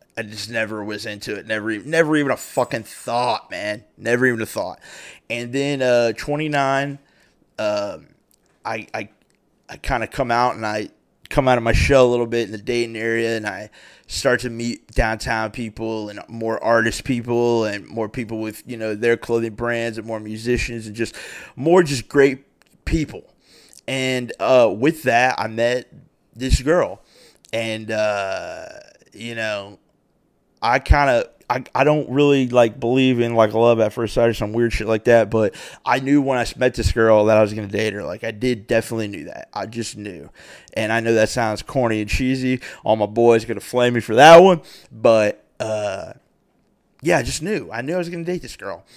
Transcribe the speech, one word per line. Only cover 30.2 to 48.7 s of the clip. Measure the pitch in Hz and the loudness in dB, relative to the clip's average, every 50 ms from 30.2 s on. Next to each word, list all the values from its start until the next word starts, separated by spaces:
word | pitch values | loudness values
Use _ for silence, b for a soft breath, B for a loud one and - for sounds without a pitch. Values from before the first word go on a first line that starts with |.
| _ _ _ _ _ _ _ - - | _ _ _ _ _ _ _ -4 -2
I | 113 123 135 | 0 0 2
kinda, | 131 - - 147 143 139 127 117 - - _ _ _ - | 4 4 4 4 4 4 2 2 0 -4 _ _ _ -6
I, | 131 131 127 - - | -6 -6 -6 -4 0
I | - 135 | 2 2
don't | 143 151 151 139 - | 4 2 2 0 -2
really, | 120 135 147 143 143 135 131 127 | 0 2 4 4 4 4 2 2
like, | 120 123 120 117 107 135 | 4 4 4 4 2 -2
believe | 131 120 123 135 131 131 127 120 | -2 0 2 4 4 4 4 2
in, | 120 117 117 | 0 0 2
like, | 113 110 107 104 | 2 2 4 4
love | 110 117 117 120 113 | 4 4 4 4 4
at | 113 107 - | 2 0 -2
first | - 117 107 - | -4 -6 -4 0
sight | - 117 117 | 2 2 2
or | 113 | 2
some | - 113 107 107 | 0 -4 -4 -2
weird | 117 120 117 110 | 0 0 0 0
shit | - 107 | -2 -2
like | 104 113 110 - | -2 -2 0 4
that, | 120 120 117 110 101 | 6 6 6 6 4
but | 110 113 110 101 B B B B B B B | 0 0 0 0 B B B B B B B
I | 127 127 131 | -2 -2 -2
knew | 135 135 143 147 139 | 0 2 2 2 2
when | 135 131 123 | 2 0 -2
I | 117 - - | -2 -4 -4
met | - 127 127 120 | -2 -2 -2 0
this | - 110 - | 0 -2 0
girl | - 120 113 113 110 107 104 | 2 2 4 6 6 6 6
that | 107 110 | 4 4
I | 107 110 | 4 4
was | 104 107 | 2 0
gonna | 107 107 101 | -6 -8 -6
date | 101 101 110 110 98 | -4 -4 -4 -4 -4
her. | 104 95 | -6 -8
Like, | 73 90 113 - | -10 -10 -10 -10
I | 113 | -10
did | 110 104 113 127 123 110 101 | -8 -4 -2 -2 -2 -2 -2
definitely | - 120 113 113 - 120 113 110 104 | 0 0 0 0 -2 -4 -6 -6 -6
knew | 101 87 71 | -8 -12 -14
that. | 85 - - - - - | -14 -16 -16 -16 -14 -10
I | 104 98 | -10 -10
just | 104 107 113 113 - - 104 | -8 -8 -8 -8 -8 -10 -12
knew. | 104 104 92 82 71 80 - B B B B B B B B | -12 -12 -12 -14 -16 -20 -20 B B B B B B B B
And | - 110 107 | -4 -4 -2
I | 110 117 | -2 -2
know | 113 113 117 | 0 2 2
that | 110 110 107 | 4 2 2
sounds | - 127 117 110 107 101 | 0 0 -2 -2 -2 -6
corny | - - - 139 123 117 110 107 | -8 -6 -4 -2 0 0 0 -2
and | 107 104 | -4 -2
cheesy. | - - 135 127 131 131 127 127 131 123 B B B B B | -2 -2 0 0 -2 -2 -2 -4 -4 -4 B B B B B
All | - 107 | 0 0
my | 110 107 | 0 0
boys | 101 107 113 117 120 117 113 107 | -2 2 4 6 6 6 4 2
gonna | - 113 101 | -2 -8 -8
flame | - - - 123 123 123 120 | -8 -6 -2 0 0 0 0
me | 120 | -2
for | 107 - 110 | -2 0 6
that | 113 135 156 165 170 | 8 10 12 12 12
one. | 180 196 180 160 B B B B B B | 12 10 6 4 B B B B B B
But, | - 113 113 120 113 110 107 104 98 - _ _ _ - | -8 0 4 4 4 6 4 2 -2 -6 _ _ _ -10
uh, | - 113 110 107 104 104 95 98 87 87 98 _ _ _ _ _ _ _ _ _ _ _ _ _ _ _ _ _ - | -8 -6 -6 -4 -4 -6 -6 -8 -10 -14 -18 _ _ _ _ _ _ _ _ _ _ _ _ _ _ _ _ _ -2
yeah, | 156 175 160 | 0 0 0
I | 123 | 0
just | 123 135 - 151 | -2 -6 -8 -6
knew. | 185 214 170 117 - | -4 -6 -6 -6 -8
I | 98 113 123 | -10 -10 -8
knew | 135 170 | -6 -4
I | 185 | -4
was | 175 165 | -6 -6
gonna | 175 170 165 | -8 -10 -8
date | 165 180 175 | -8 -8 -8
this | - - - | -8 -12 -16
girl. | - - 98 | -14 -12 -12